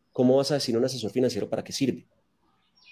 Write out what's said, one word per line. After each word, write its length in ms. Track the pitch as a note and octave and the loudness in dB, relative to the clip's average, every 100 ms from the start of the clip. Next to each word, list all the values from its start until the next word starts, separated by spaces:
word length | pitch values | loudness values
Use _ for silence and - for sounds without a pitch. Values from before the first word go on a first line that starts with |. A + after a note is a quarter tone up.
| _ | _
¿cómo 240 | - B2+ C3 | 0 4 4
vas 160 | C#3 | 4
a 40 | D3 | -2
decir 200 | C3+ A#2 | 0 0
a 40 | |
un 40 | |
asesor 280 | B2+ B2+ G#2+ | 0 -2 -6
financiero 380 | B2 B2+ G#2 G2+ | 0 -2 -2 -6
para 140 | - | -6
qué 80 | - | -6
sirve? 360 | - C3 G2 - _ _ _ _ _ _ _ - | -4 -2 -2 -8 _ _ _ _ _ _ _ -20